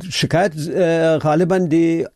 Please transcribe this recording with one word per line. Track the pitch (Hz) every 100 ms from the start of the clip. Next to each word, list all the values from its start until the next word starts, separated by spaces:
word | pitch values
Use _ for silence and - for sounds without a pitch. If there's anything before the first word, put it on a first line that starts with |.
| 175
شکایت، | - - 156 196 151
اه، | 156 151 170 165 160 156
غالباً | 156 156 180 190
د | 175 165 165 165 -